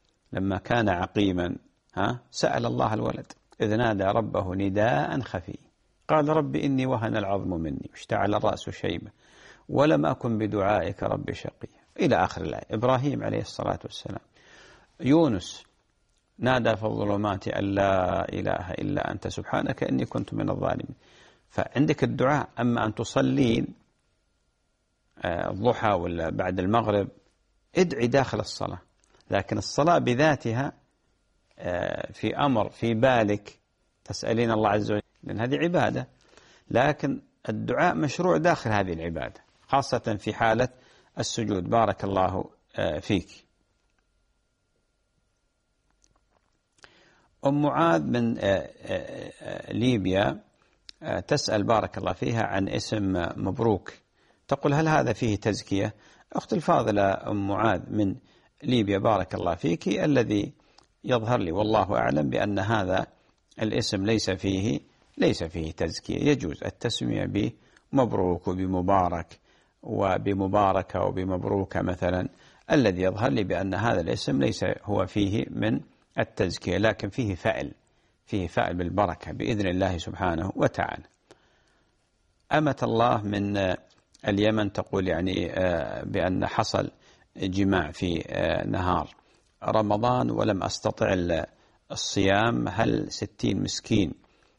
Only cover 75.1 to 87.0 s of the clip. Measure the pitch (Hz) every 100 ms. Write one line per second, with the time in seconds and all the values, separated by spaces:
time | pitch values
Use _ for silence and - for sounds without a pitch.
75.1 | 104 98 113 - 113 110 143 - _ _
76.1 | - 113 - 92 - 92 92 107 - 98
77.1 | 135 110 87 110 64 71 - _ _ _
78.1 | _ - 104 85 - - 90 87 92 98
79.1 | - - 117 - 107 95 90 95 87 -
80.1 | - 90 80 95 - 147 - 82 - -
81.1 | _ _ - _ _ _ _ _ _ _
82.1 | _ _ _ - 151 151 131 117 113 120
83.1 | 120 104 101 101 101 92 90 - _ _
84.1 | - 110 101 107 110 101 - - 98 92
85.1 | 80 92 95 87 - 92 85 52 - -
86.1 | 98 90 95 - - 110 - - -